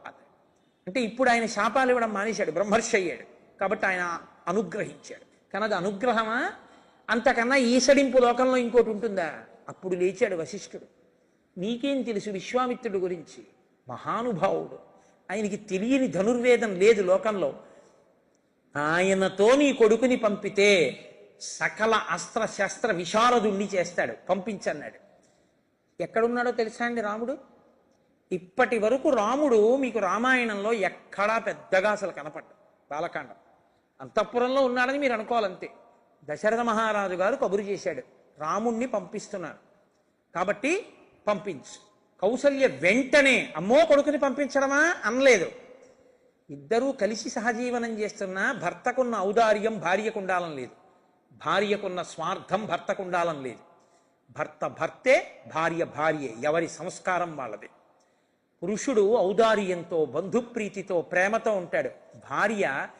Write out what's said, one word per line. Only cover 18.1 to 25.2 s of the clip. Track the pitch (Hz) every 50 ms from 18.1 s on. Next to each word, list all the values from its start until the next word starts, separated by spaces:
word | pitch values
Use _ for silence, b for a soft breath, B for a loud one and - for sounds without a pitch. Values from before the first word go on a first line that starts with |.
| _ _ _ _ _ _ _ _ _ _ _ _ -
ఆయనతో | 143 147 151 160 175 185 190 196 190 190 185 185 190 202 226 262
నీ | 285 294 277
కొడుకుని | 262 - 226 214 226 226 254 254 254
పంపితే | 240 233 208 202 202 - 196 - 202 196 208 202 180 151 123 - - - - - - - - _ -
సకల | - - - - 156 170 - - 214 226 220
అస్త్ర | 208 - - 165 170 - - - 233 220
శస్త్ర | 208 - - 196 185 - - - 220
విశారదుణ్ణి | 196 170 180 170 - 214 233 247 247 240 196 214 190 196 208 196 196
చేస్తాడు, | 185 170 175 - - 160 123 113 - - -
పంపించన్నాడు." | 185 196 - 233 208 175 - 202 160 147 131 113 104 - - _ _ _